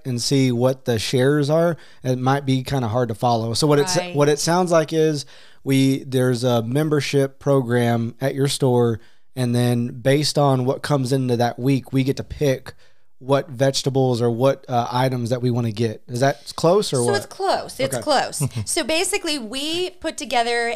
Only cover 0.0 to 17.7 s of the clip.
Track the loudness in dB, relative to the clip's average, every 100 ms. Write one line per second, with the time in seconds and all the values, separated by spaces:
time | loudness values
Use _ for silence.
0 | -4 -4 0 2 2 2 0 0 -2 -2
1 | 0 2 2 2 2 2 2 -2 -10 -8
2 | -4 -2 0 0 0 -2 -2 -4 -2 -2
3 | -2 0 0 0 0 0 2 4 2 -2
4 | -2 0 2 2 0 0 2 2 2 2
5 | 2 0 -6 -16 -20 -10 0 4 4 2
6 | -2 0 2 2 2 0 0 0 0 0
7 | 0 0 0 -2 0 2 2 2 2 2
8 | -2 -4 -4 0 -2 0 2 4 2 0
9 | -8 -20 -14 -4 0 2 2 0 -2 -2
10 | 0 2 2 2 2 2 0 -2 -2 0
11 | 0 0 0 0 0 0 0 0 0 -2
12 | 0 -2 -6 -2 0 0 -4 -18 -20 -20
13 | -20 -12 -2 0 0 -2 0 0 -2 0
14 | 0 2 0 2 0 0 -2 -2 -2 0
15 | 0 -2 -4 -2 0 0 -2 -2 -2 -4
16 | -10 -2 0 0 -6 -2 2 2 2 0
17 | 0 0 -4 -6 -2 -2 -4